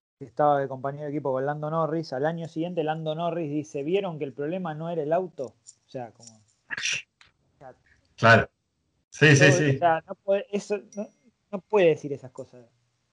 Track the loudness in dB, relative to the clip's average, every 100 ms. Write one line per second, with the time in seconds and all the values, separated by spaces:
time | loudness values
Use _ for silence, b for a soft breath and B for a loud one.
0 | _ -20 -10 0 2 2 -2 -6 -8 -8
1 | -8 -6 -2 -2 -2 -4 -4 -4 -2 -4
2 | -6 -4 -4 -4 -8 -8 -6 -4 -4 -4
3 | -6 -4 -4 -4 -4 -6 -6 -8 -4 -2
4 | -4 -6 -10 -8 -8 -6 -8 -8 -8 -6
5 | -2 -2 -2 -8 -14 -14 -20 -20 _ -14
6 | -14 -16 -20 -20 _ _ -16 -8 -6 -6
7 | -10 _ _ _ _ _ -20 -20 _ _
8 | _ 2 6 8 6 _ _ _ _ _
9 | _ 4 6 8 8 6 2 2 2 0
10 | -4 -8 -2 -2 -2 -6 -4 -6 -8 -12
11 | -12 _ _ _ _ -12 0 4 4 4
12 | -2 -10 -14 -18 -20 -20 -20 _ _ _
13 | _